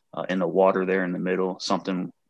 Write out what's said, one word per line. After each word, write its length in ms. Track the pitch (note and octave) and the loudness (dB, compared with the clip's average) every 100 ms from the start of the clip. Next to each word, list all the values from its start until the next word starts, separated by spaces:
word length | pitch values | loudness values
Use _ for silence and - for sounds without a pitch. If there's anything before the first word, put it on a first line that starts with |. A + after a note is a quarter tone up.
| _ | _
uh, 140 | - - | -8 -4
in 120 | F#2 | -2
the 80 | E2+ | 0
water 360 | F#2 F#2+ F#2+ | 4 4 4
there 200 | F#2 F#2+ | 2 0
in 80 | F2+ | 0
the 60 | F2 | -2
middle, 400 | F2+ F#2 F#2 F2+ | -2 0 -2 -4
something, 520 | - F#2 - F#2 F2+ - | -2 -2 -2 -4 -4 -10